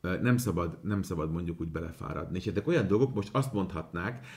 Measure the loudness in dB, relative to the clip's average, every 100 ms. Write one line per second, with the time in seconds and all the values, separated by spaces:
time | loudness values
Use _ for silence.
0 | 0 2 4 4 4 0 0 -4 -2 0
1 | 0 -2 0 -2 -4 -4 -4 -4 -8 -8
2 | -6 -6 -4 -4 0 -2 2 2 4 6
3 | 4 2 0 0 2 0 0 -4 -6 -4
4 | -4 -4 -12